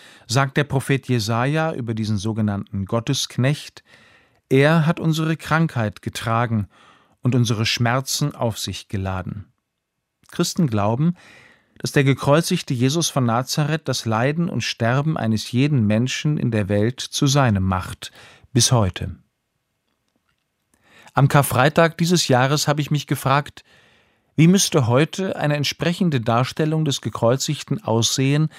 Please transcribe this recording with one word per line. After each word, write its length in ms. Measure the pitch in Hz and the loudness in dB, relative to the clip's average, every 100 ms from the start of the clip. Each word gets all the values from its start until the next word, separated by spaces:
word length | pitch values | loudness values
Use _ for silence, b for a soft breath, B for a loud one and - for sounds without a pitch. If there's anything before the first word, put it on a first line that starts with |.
| B B B | B B B
sagt 300 | 127 139 143 | 0 0 0
der 60 | |
Prophet 440 | 143 135 - 139 - | -2 -2 -2 -2 0
Jesaja 640 | 123 101 117 127 156 160 | -2 0 -2 -2 -2 -2
über 200 | 160 117 | -4 -6
diesen 240 | 113 107 107 | -4 -2 -2
sogenannten 680 | 104 110 107 98 - 98 95 | -2 -2 -2 -2 -6 -8 -4
Gottesknecht: 1000 | 117 113 139 - - 123 147 - - - b b b b b b | -2 -2 -4 -4 -2 -2 -2 -6 -20 -20 b b b b b b
"Er 360 | 131 143 165 156 | 4 4 4 2
hat 140 | 170 | 0
unsere 360 | 170 156 156 160 | 0 0 -2 -4
Krankheit 680 | - 156 165 - 107 - | -2 0 0 0 -4 -4
getragen 640 | - - - 113 120 113 95 b b b b b | -10 -8 -2 0 0 -2 -4 b b b b b
und 140 | 131 123 | 0 2
unsere 300 | 117 110 113 | 2 0 -2
Schmerzen 680 | - 117 127 135 - 147 | 0 0 0 -2 -4 -4
auf 240 | - 120 104 | -4 -4 -4
sich 280 | - 98 - | -8 -10 -10
geladen." 580 | 101 95 92 90 101 - _ _ _ _ _ _ _ _ | -6 -4 -6 -8 -12 -14 _ _ _ _ _ _ _ _
Christen 360 | - 175 - 156 | -4 -4 0 0
glauben, 480 | 107 101 117 160 175 B B B B B B | 0 0 0 -2 -2 B B B B B B
dass 120 | - | -4
der 120 | - | 2
gekreuzigte 720 | 135 131 - 147 170 180 - | 2 2 4 2 2 -2 -2
Jesus 360 | 127 127 160 151 | 0 0 0 -2
von 160 | - 123 | 0 0
Nazareth 640 | 113 131 - 147 156 - | 0 -2 -2 -2 -2 -4
das 180 | 127 117 | -4 -2
Leiden 420 | 110 127 156 170 | 0 0 0 -2
und 160 | - | -4
Sterben 540 | - - 113 131 147 156 | -6 -2 0 0 0 -2
eines 340 | 113 107 - | -2 -2 -2
jeden 360 | 120 143 147 107 | 0 2 2 2
Menschen 500 | 107 127 - 156 151 | 2 0 -2 -2 -2
in 140 | 127 | 0
der 180 | 113 98 | 0 0
Welt 300 | 104 110 127 | 0 0 -2
zu 260 | - - 143 | -8 -2 0
seinem 380 | 139 127 98 | 2 2 2
macht, 480 | 92 92 87 - - B B B B | 0 -2 -4 -12 -16 B B B B
bis 180 | 123 117 | 0 2
heute. 440 | 123 98 - 87 - _ _ _ _ _ _ _ _ _ _ _ _ _ _ _ b b b b b | 2 2 -2 -10 -12 _ _ _ _ _ _ _ _ _ _ _ _ _ _ _ b b b b b
Am 120 | 135 | 4
Karfreitag 680 | 147 135 113 135 - 165 - | 4 2 2 2 4 2 2
dieses 300 | 170 175 - | 0 2 4
Jahres 400 | 123 135 147 - | 2 2 0 0
habe 140 | 147 | -2
ich 100 | 143 | -2
mich 160 | 147 - | -4 -2
gefragt, 560 | 143 135 139 151 - - b b b b b b b | -4 0 0 -2 -10 -20 b b b b b b b
wie 120 | 165 | 6
müsste 380 | 190 - 170 113 | 6 2 0 2
heute 500 | 123 160 - 190 - | 2 2 -2 -6 -2
eine 200 | 151 147 | -2 -2
entsprechende 640 | 143 - 170 175 180 143 | -4 -4 -4 -2 0 0
Darstellung 640 | 110 113 127 - 156 160 151 | 0 0 0 -2 -2 0 -2
des 160 | 131 | -2
Gekreuzigten 800 | 117 - 117 131 - 147 - 139 | -6 -2 0 2 -2 -6 -6 -6
aussehen, 640 | - 113 113 - 135 143 156 | -2 0 0 0 0 0 0